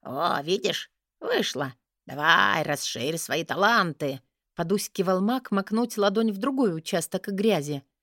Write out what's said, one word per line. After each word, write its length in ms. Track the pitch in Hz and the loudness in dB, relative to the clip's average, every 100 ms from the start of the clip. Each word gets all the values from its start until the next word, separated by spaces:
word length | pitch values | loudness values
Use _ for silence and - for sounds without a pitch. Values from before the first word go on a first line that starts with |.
"О, 380 | - 131 165 - | -10 -4 -2 -2
видишь, 480 | 143 185 202 - - _ _ _ | 0 -2 0 -4 -6 _ _ _
вышло! 540 | 320 480 208 - 139 - _ _ - | -2 0 0 -2 -6 -8 _ _ -12
Давай, 560 | 139 151 170 101 160 | -2 4 6 6 2
расширь 560 | 151 147 - - 127 165 | 0 -2 -4 -4 -4 -4
свои 260 | - 143 | -4 -4
таланты!" 760 | 165 143 202 233 180 143 143 135 _ _ _ | -2 2 4 4 2 -2 -4 -6 _ _ _
подускивал 680 | - 165 208 - - 180 190 | -6 -2 0 -2 -2 0 2
маг 300 | 202 254 254 | 2 -2 -2
макнуть 480 | 196 190 214 233 214 | -4 0 -2 -2 2
ладонь 320 | 196 202 226 | 2 4 0
в 80 | 196 | 0
другой 380 | 247 269 240 165 | -2 2 2 0
участок 500 | - 185 160 185 196 | -2 -4 -2 -6 -4
грязи. 560 | 190 214 185 143 147 - _ | 0 2 2 0 -6 -8 _